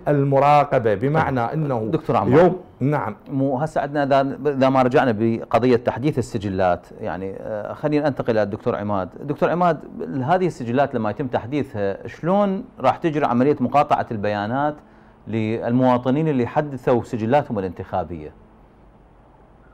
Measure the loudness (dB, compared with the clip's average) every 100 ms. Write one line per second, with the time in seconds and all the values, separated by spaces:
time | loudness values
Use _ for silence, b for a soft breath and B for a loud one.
0 | 0 2 2 4 6 6 4 2 2 0
1 | 0 0 0 -2 -2 -2 -2 -2 -2 -2
2 | 0 0 4 6 6 2 -8 -4 -2 -2
3 | -4 -8 -8 -2 -2 -2 -2 -2 -2 -2
4 | 2 2 2 -2 -2 2 4 4 4 4
5 | 2 2 0 -2 0 2 4 4 2 -2
6 | -2 -2 -4 -4 -4 0 2 0 -4 -12
7 | -8 -8 -8 -10 -8 -8 -8 -6 -2 0
8 | 0 -2 0 0 0 -2 -4 -2 -2 -4
9 | -4 -8 -8 -2 0 2 0 0 -6 -12
10 | -8 -4 0 0 0 -4 -2 0 0 -2
11 | -4 -4 -4 -4 -4 -4 -4 -4 -4 -4
12 | -10 -6 0 2 2 -2 -8 -2 0 0
13 | -2 0 0 2 2 2 2 2 2 0
14 | -2 -4 -2 -2 -2 -2 -2 -4 B B
15 | B B -6 -2 -2 -2 0 2 4 4
16 | 2 0 0 0 0 -2 -2 -2 0 0
17 | 0 -4 0 0 0 -4 -6 -8 -6 -6
18 | -6 -10 -14 -18 -20 -20 -20 _ -20 -20
19 | -20 _ _ -20 -20 -20 -16